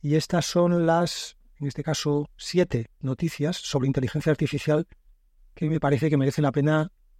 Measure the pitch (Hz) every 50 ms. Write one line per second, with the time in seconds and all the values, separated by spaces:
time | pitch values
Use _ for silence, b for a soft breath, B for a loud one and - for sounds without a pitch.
0 | - 143 147 156 - - - 175 147 - - 180 175 175 175 175 170 165 165 170
1 | 175 160 - - - - - _ _ - - _ 143 143 - - 143 160 151 -
2 | - 151 147 147 147 - - - - - - 180 180 175 - 120 113 - _ _
3 | - 131 135 - 170 165 - - 143 151 180 - - - - 139 127 135 135 143
4 | 131 120 - 156 - 160 151 - 156 143 - 139 - - 151 151 165 _ - _
5 | _ - - _ _ _ _ _ - - _ - 165 151 160 156 - 139 143 110
6 | 156 156 151 143 135 139 - - 147 139 123 147 139 151 156 156 156 180 _ _
7 | _ _ _ _